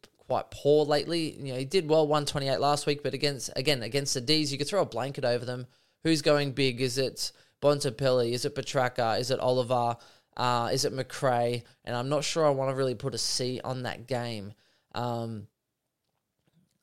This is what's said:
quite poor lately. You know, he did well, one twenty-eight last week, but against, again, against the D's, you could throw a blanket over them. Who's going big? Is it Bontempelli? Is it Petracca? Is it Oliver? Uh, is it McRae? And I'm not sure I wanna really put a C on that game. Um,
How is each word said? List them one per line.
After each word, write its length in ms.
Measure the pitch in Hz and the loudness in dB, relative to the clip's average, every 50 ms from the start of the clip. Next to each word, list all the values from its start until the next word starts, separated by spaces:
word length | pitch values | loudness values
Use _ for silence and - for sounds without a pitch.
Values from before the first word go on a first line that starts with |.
| - - _ _ | -20 -20 _ _
quite 320 | _ - 127 107 - - | _ -2 0 0 -2 -4
poor 340 | - - - 143 147 151 151 | -8 0 4 6 6 6 6
lately. 480 | 147 151 147 - - 170 170 160 135 - - | 4 2 0 0 -2 -2 -2 -4 -4 -6 -8
You 140 | 139 135 127 | -8 -6 -6
know, 40 | 127 | -6
he 60 | 135 | -4
did 240 | 135 190 190 160 147 | 0 0 0 2 4
well, 180 | 156 160 156 | 4 4 6
one 200 | 147 151 151 143 | 4 4 2 2
twenty-eight 340 | 143 - 143 139 135 131 90 | 0 -4 -2 0 0 0 2
last 240 | 135 143 147 143 - | 2 2 2 2 0
week, 180 | 151 147 143 | -2 -2 -2
but 120 | - 131 139 | -2 -4 -2
against, 340 | 127 147 143 143 120 - - - | 0 -2 -2 -2 -4 -8 -6 -6
again, 260 | - 131 151 143 123 | 0 2 2 2 2
against 300 | 107 110 117 139 143 135 | 0 -2 -2 -2 0 0
the 80 | - 135 | -2 -2
D's, 320 | 120 135 156 156 151 139 | 2 2 2 2 2 0
you 60 | 139 135 | -2 -4
could 100 | 143 - | -4 0
throw 140 | 208 190 | 0 0
a 40 | 156 | 0
blanket 380 | - - 110 127 139 139 151 131 | 0 -2 -4 -4 -4 -4 -2 0
over 220 | 120 120 120 117 | 0 0 0 -2
them. 200 | 123 123 127 123 - _ _ _ _ _ _ | -6 -8 -8 -10 -12 _ _ _ _ _ _
Who's 200 | - 160 165 147 | 0 0 2 4
going 300 | - 160 147 147 143 139 | 4 4 4 4 2 0
big? 280 | 120 139 135 131 120 117 | 0 2 2 2 2 0
Is 180 | 131 127 120 135 | -2 0 0 0
it 340 | 131 113 - - - - - _ _ _ _ _ | -2 -2 -2 -4 -6 -8 -8 _ _ _ _ _
Bontempelli? 720 | - 143 147 139 143 135 113 - 139 131 127 127 120 117 | 4 4 4 4 0 -2 -2 0 2 2 2 2 2 0
Is 120 | 120 123 143 | 0 -2 -4
it 100 | 135 - | -4 -4
Petracca? 640 | 135 127 - - 139 123 123 - - 120 113 107 101 | -6 -6 -2 0 0 0 0 0 0 0 0 0 0
Is 100 | 127 123 | 0 -2
it 100 | 131 - | -2 0
Oliver? 560 | - 127 127 127 123 117 127 120 120 120 117 - - - - _ _ _ _ | 2 2 2 2 2 2 0 2 2 0 -2 -4 -10 -20 -20 _ _ _ _
Uh, 360 | - 123 123 123 120 117 104 | -2 0 0 2 2 0 0
is 140 | 131 135 143 | 0 0 0
it 80 | - 127 | -2 -2
McRae? 680 | 131 127 - - - 143 131 123 120 120 120 123 117 - - _ _ _ | -4 -6 -8 -4 0 0 2 2 2 2 0 0 -2 -6 -12 _ _ _
And 100 | - 120 | -6 -4
I'm 140 | 120 127 135 | -4 -2 -2
not 160 | 151 143 151 | -2 -2 -2
sure 220 | - - 170 156 | -2 0 2 4
I 40 | 147 | 4
wanna 240 | 139 135 135 135 131 | 4 2 0 0 0
really 200 | 135 135 127 120 | 0 0 0 -2
put 200 | 101 139 135 117 | -4 -6 -6 -4
a 40 | 113 | -4
C 420 | - - - - 127 127 127 - | -2 -2 -2 -2 -2 -2 -4 -6
on 200 | - 123 127 127 | -6 -6 -6 -6
that 240 | 123 113 - - 120 | -6 -8 -8 -8 -8
game. 480 | - 131 120 120 117 113 104 95 104 101 _ _ _ _ _ _ _ - | -6 -4 -4 -4 -4 -6 -8 -10 -12 -14 _ _ _ _ _ _ _ -8
Um, 540 | 113 120 123 117 117 117 113 110 104 104 - _ _ _ _ _ _ _ _ _ _ _ _ _ _ _ _ _ _ _ _ _ _ _ _ _ _ | -6 -4 -4 -4 -4 -4 -6 -8 -10 -12 -14 _ _ _ _ _ _ _ _ _ _ _ _ _ _ _ _ _ _ _ _ _ _ _ _ _ _